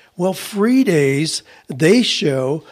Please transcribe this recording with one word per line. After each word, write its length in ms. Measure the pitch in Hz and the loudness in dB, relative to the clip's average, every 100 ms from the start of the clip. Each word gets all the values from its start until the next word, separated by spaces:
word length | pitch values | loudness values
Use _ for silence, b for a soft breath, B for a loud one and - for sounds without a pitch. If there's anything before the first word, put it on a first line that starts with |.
| B - | B -6
Well, 180 | 185 | -4
free 500 | 185 - 208 220 262 | -4 -8 -2 2 2
days, 580 | 254 160 139 139 156 - B B - | 2 2 2 0 -2 -6 B B -14
they 340 | 131 160 240 | 0 4 4
show 600 | 220 - 160 135 131 156 B | 2 -2 -2 -2 -2 -4 B